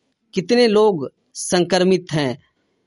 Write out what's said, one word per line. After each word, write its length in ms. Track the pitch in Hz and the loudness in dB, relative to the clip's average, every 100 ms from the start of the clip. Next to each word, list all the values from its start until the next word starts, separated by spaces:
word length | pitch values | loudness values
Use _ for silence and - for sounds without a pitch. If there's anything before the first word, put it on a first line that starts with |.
| _ _ _ | _ _ _
कितने 340 | - 170 240 240 | -8 -2 2 4
लोग 420 | 208 214 180 131 - _ - | 4 2 0 -6 -14 _ -16
संक्रमित 760 | - 180 175 185 180 185 180 | -4 -2 0 0 2 0 -2
हैं। 260 | 156 139 120 _ _ _ _ | -4 -4 -6 _ _ _ _